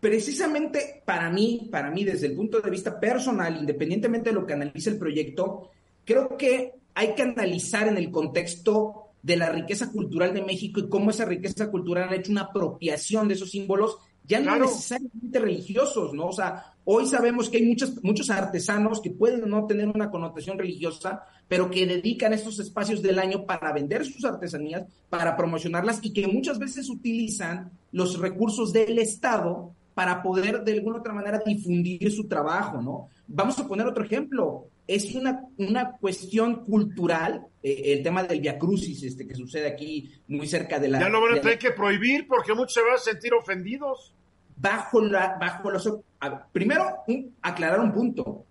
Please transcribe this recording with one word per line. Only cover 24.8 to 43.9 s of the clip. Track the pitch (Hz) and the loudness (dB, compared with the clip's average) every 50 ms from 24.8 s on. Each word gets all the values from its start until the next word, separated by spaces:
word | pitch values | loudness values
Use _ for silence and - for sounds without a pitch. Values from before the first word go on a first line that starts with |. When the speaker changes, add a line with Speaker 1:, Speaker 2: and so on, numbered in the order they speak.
| 190 - _ _ _ _ | -8 -10 _ _ _ _
Speaker 1:
para | - 170 170 170 165 | -4 0 0 0 2
promocionarlas | - 175 170 165 160 - 175 165 170 180 220 226 214 - | 2 0 0 0 -2 -4 -2 -2 0 0 0 0 0 -4
y | 214 - | -2 -2
que | 202 196 190 | 0 0 2
muchas | 196 254 262 311 285 220 | 2 0 0 0 -2 -4
veces | 277 269 254 269 269 269 | -4 -6 -6 -8 -8 -8
utilizan | 247 - - 240 226 226 233 214 208 - 190 165 170 180 185 - - - _ _ | -8 -6 -4 -4 -2 -2 -2 -2 -4 -4 -4 -6 -6 -6 -8 -12 -16 -20 _ _
los | - 175 180 180 - - | -2 0 0 0 0 -2
recursos | 185 185 185 185 220 220 - - 233 196 170 | -2 -4 0 0 0 0 2 0 -2 2 4
del | 220 220 214 233 233 | 4 4 4 4 2
Estado | 226 214 - - - 262 233 208 175 175 175 - - - - _ _ _ _ | 2 0 -2 -2 0 0 0 2 0 0 -2 -4 -8 -14 -18 _ _ _ _
para | - 185 180 180 180 180 | -2 0 0 0 0 0
poder | 185 180 190 185 208 214 240 208 | 0 2 2 2 2 0 0 0
de | 220 214 | 0 0
alguna | 208 196 220 226 233 | 0 0 -2 -4 -4
otra | 214 226 214 | -6 -6 -6
manera | 202 202 202 208 214 214 | -6 -4 -2 -2 0 0
difundir | 220 208 208 - 175 175 175 175 180 185 170 190 208 208 | 0 0 0 0 0 2 2 2 0 -2 0 0 0 0
su | 208 208 - | 0 -4 -2
trabajo, | 190 160 147 156 165 185 208 - 170 131 | -2 0 0 0 0 0 -2 -2 -4 -4
¿no? | 117 131 147 - - - _ _ _ | -4 -4 -6 -8 -10 -16 _ _ _
Vamos | - 139 151 196 233 269 - | -10 -2 0 0 0 0 -2
a | 269 | -4
poner | - 196 196 226 | -4 -2 0 0
otro | 247 - 240 214 | 0 0 -2 -2
ejemplo. | - 208 262 302 277 269 247 185 151 131 - - - _ _ _ | -2 -2 -2 -2 -2 -2 0 0 0 -2 -6 -12 -18 _ _ _
Es | - 185 202 196 - - | -2 -2 -2 -2 -2 -6
una, | 262 262 269 254 - - - - - | -2 -2 0 -2 -2 -6 -14 -6 -4
una | 196 190 220 247 247 247 - | 0 0 2 0 0 -2 -6
cuestión | - - 196 185 - - 180 - 220 220 240 240 - - | -4 -2 -2 -2 -2 -8 -2 0 2 2 2 0 -2 -2
cultural, | - 202 214 208 - - 180 175 165 170 160 165 175 - - - - _ _ - | 2 4 4 4 2 0 -2 0 2 2 2 0 -2 -4 -6 -8 -14 _ _ -2
eh, | 139 139 135 139 | -2 -2 0 2
el | 143 143 139 135 | 2 2 2 2
tema | 165 165 185 185 | 0 0 0 0
del | 175 175 147 | 0 -2 0
Via | 143 147 135 127 | 0 -2 -2 0
Crucis, | 147 175 202 185 - - 143 135 139 | 0 2 2 2 0 -2 -8 -8 -8
este, | 131 131 - 131 | -10 -8 -10 -10
que | - 123 | -10 -10
sucede | 123 123 120 - 156 151 | -10 -12 -8 -6 -4 -4
aquí | 143 - - 147 156 156 147 135 - - - _ _ | -2 -4 -4 -8 -8 -8 -8 -8 -10 -18 -20 _ _
muy | 139 143 147 | -6 -4 -4
cerca | 147 170 165 - - 165 147 | -2 -2 -2 -2 -2 -2 0
de | 139 135 | 2 2
la | 135 135 | 4 4
Speaker 2:
Ya | 180 190 | 4 4
lo | 214 220 | 4 4
van | 226 226 | 6 6
a | 233 | 4
Speaker 1:
de | 226 | 4
la | - | 6
Speaker 2:
tener | 226 233 233 | 4 2 4
que | 233 254 - | 2 0 2
prohibir | 196 202 202 196 202 202 247 269 285 - - | 2 2 2 2 4 4 2 2 2 2 2
porque | 262 240 - 190 214 | 2 2 4 2 2
muchos | 226 254 247 - | 0 0 0 2
se | 240 226 | 4 4
van | 233 254 | 6 4
a | 247 | 4
sentir | 233 226 220 170 - 240 240 | 2 0 -4 -2 0 2 2
ofendidos. | 233 233 190 190 185 180 196 240 277 294 277 | 2 4 2 -4 -4 -4 -6 -6 -6 -4 -6